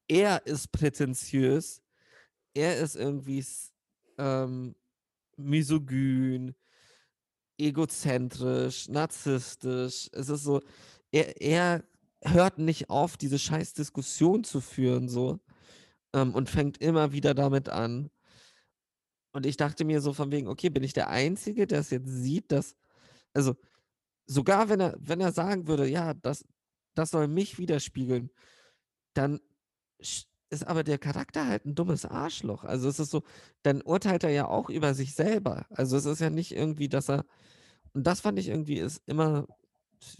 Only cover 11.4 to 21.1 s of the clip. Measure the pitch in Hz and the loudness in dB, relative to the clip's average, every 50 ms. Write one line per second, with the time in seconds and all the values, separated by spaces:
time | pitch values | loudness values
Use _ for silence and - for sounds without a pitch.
11.4 | - 147 160 175 180 175 175 165 - _ _ _ _ _ _ _ - 147 175 175 | 0 2 2 4 4 4 2 0 -2 _ _ _ _ _ _ _ 0 4 6 8
12.4 | 180 190 - - 160 160 156 - - - 95 139 156 175 - - 147 135 139 139 | 8 6 4 2 0 0 0 0 -2 -2 0 0 0 0 -2 -4 -4 0 0 0
13.4 | - - 151 156 170 - - - 147 - - 143 135 - - - 156 170 196 226 | 0 0 -2 -2 -2 -4 -6 -6 -8 -6 -6 -8 -8 -6 0 4 4 6 6 4
14.4 | 220 - - 135 123 - - - 131 123 123 123 127 123 123 120 127 131 156 190 | 2 -2 -4 -6 -6 -6 -2 0 2 2 2 2 0 -2 -2 0 0 -2 -2 -6
15.4 | - _ _ _ _ - - - - _ _ _ _ _ - 135 131 127 95 131 | -10 _ _ _ _ -20 -20 -20 -20 _ _ _ _ _ 0 2 2 2 2 0
16.4 | 131 - - 156 143 143 - - - 160 165 160 151 143 139 143 139 143 135 135 | -2 0 2 0 0 0 0 0 2 2 4 4 4 2 2 2 2 4 4 4
17.4 | 143 139 135 135 131 - - 90 117 117 120 123 147 147 _ _ _ _ _ - | 4 4 4 2 0 0 -2 -2 -2 -2 -2 -4 -6 -8 _ _ _ _ _ -20
18.4 | - - _ _ _ _ _ _ _ _ _ _ _ _ _ _ _ _ - 139 | -20 -20 _ _ _ _ _ _ _ _ _ _ _ _ _ _ _ _ -8 -4
19.4 | 131 143 131 - 151 147 147 - 160 156 156 151 143 147 139 151 143 139 147 147 | -2 -2 0 0 0 0 0 0 0 2 2 2 2 0 0 -2 -2 -2 0 -2
20.4 | 131 95 135 - - 180 143 135 131 135 - - - - | -2 -4 -4 -2 -2 0 0 0 -2 0 0 -2 -2 0